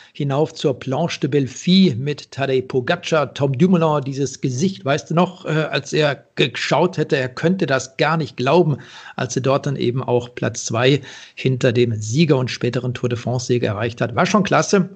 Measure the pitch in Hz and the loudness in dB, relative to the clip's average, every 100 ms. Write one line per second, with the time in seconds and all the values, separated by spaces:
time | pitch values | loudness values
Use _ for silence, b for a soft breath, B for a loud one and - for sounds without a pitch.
0 | B - 143 139 151 - 151 120 131 135 | B -6 -2 0 -2 0 -2 -2 -4 -2
1 | 170 - 143 143 131 - - 190 185 117 | -2 -2 -2 0 -2 -4 2 4 4 2
2 | 139 143 - - 139 131 131 135 120 175 | -6 -8 -10 -6 -2 0 0 -4 -2 -4
3 | - 160 139 - 143 127 185 180 160 151 | 0 0 0 -2 -2 2 4 4 2 0
4 | 135 135 139 - 139 123 185 - 131 151 | -2 -4 -6 -4 -4 -2 -2 -2 -2 -2
5 | 160 165 180 - 139 156 147 147 - 151 | 0 0 0 -2 -4 -2 0 -4 -2 0
6 | 151 135 - - 147 - - 143 180 180 | 0 0 -8 -2 -2 -2 0 2 2 0
7 | 156 143 127 - 165 190 165 131 - - | -2 0 -2 -2 0 0 0 -2 -2 -2
8 | 151 160 139 - 127 165 156 131 B B | 0 0 -4 -4 2 4 4 0 B B
9 | B - 127 - 127 139 143 139 123 127 | B -6 -4 -2 0 0 0 -2 -2 -2
10 | 123 120 120 - 120 110 - 113 127 143 | 0 -2 -2 -4 -4 -4 -4 2 4 2
11 | B B B - 135 127 131 117 120 110 | B B B -4 -2 2 2 4 2 0
12 | 107 127 165 139 - - 123 127 123 123 | -2 2 4 4 0 -2 -2 -2 -4 -2
13 | 120 117 - 123 - 123 117 101 117 120 | -2 -2 -4 -4 0 0 0 -2 -4 -2
14 | 117 117 180 208 - 143 156 202 180 | -4 0 2 2 2 2 4 2 2